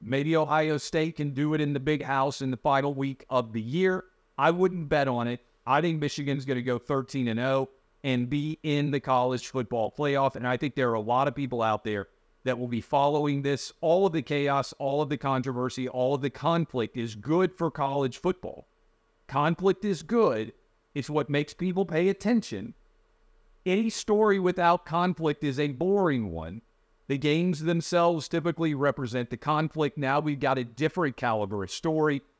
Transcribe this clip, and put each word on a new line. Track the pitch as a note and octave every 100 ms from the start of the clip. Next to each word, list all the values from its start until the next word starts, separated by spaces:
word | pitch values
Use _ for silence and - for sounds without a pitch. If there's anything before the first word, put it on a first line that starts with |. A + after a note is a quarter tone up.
Maybe | A2 C3+ D3 D#3+
Ohio | D3+ D#3 D#3 D3+
State | - E3 D#3+ D#3+
can | D3
do | C3+ D3+
it | D#3
in | D3
the | C#3+
Big | C3+ D3+
House | C#3 C3+ C#3 -
in | C3+
the | B2+
final | D3+ C#3 C#3+
week | C3+ C#3 C3+ -
of | C3 A2+
the | A2
year. | A2 D#3 F#3 F#3 - _ _ -
I | D3+
wouldn't | F3 F#3 F3+ D3
bet | D3+ C3+
on | A#2+ A#2+
it. | A#2+ _ _ A#2+
I | C#3
think | E3+ D#3+
Michigan's | D3 - C#3+ C#3 C3+
gonna | B2+
go | B2 A#2+
thirteen | - C#3 B2 C#3 A#2+
and | A2+
oh | B2+ C3+ C3+ _ _ _
and | C#3 B2+ B2
be | D3 D3+ D#3
in | D#3 D3 C#3+
the | C#3
college | C3+ B2+ B2+ B2+ -
football | C3 A#2 A#2+ G#2+
playoff. | - D3 C#3 C3+ -
And | B2
I | B2+
think | D3 -
there | B2
are | A2+
a |
lot | G#2+ B2 C#3+
of | C#3+
people | C3+ B2
out | A2 G#2+
there | A2 G#2 F#2+ _ _ _
that | C3 A#2+
will | B2
be | A#2+
following | - C#3+ C#3+ D3 D3 C#3+
this. | C#3 C#3 - -
All | E3 F3 G3
of |
the | E3
chaos, | A#2+ D3 C#3+ C#3 B2+ -
all | C#3 C#3+
of | D3
the | D3
controversy, | C#3 C3 C3 B2 B2+ C3 B2+
all | B2+ B2+
of | C#3
the | C#3
conflict | - C#3+ E3+ D#3+ C3 A2 B2+
is | A#2 A2
good | A2 E3+ F#3 -
for | E3
college | - C#3 C#3+ C3+ -
football. | F3+ F#3 D#2+ - - _ _ _ _ _ -
Conflict | C3 D3+ E3+ F#3+ F#3
is | G#3 E3+
good. | - A#3 F#3+ A2 A2 - _ _ _
It's | D3 C3
what | D3+ C#3+
makes | C#3+ D3+
people | - F3+ F3+ F#3+
pay | D#3+ F#3
attention. | G3 G#3 A#3+ - G2 A2+ - _ _ _ _ _ _ _ _ F#3
Any | F#3+ A3+
story | - - G#3 G#3+ G3
without | F3+ F3+ E3+ F3 -
conflict | E3 F3+ E3+ D#3+ D3
is | D3 C3
a | D3
boring | B2+ F3 G3+ F3+ C3 G#2
one. | E2 D#2+ G#2+ - _ _ _ -
The | C#3
games | D3 D#3 F3+ D3+
themselves | D#3+ E3+ - F3 E3+ E3+ -
typically | E3+ E3 D#3+ E3 C#3
represent | C#3+ C3 B2+ B2 A#2+
the | B2
conflict. | D3 D3+ D#3 D#3 D3 -
Now | C3+ C#3+
we've | D3+ C#3+
got | C3+ C3
a |
different | A#2+ A2 D3+ - D#3 -
caliber | A#2+ A2 G2+ G#2
of | F#2+
story. | - E3 D#3 D3+ C#3 - _